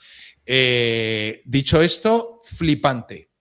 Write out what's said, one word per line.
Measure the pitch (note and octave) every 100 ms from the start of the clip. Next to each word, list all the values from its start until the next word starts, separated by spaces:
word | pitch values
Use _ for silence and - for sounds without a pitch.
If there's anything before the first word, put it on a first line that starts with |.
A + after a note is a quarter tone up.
| - - - _ -
Eh, | C3 B2+ B2 A#2 A2+ A2 A2 G#2+ - -
dicho | C#3 C#3 D#3
esto, | E3 - A3 A3+ A3+ -
flipante. | - - E3 D3 C#3+ B2 - G2 - _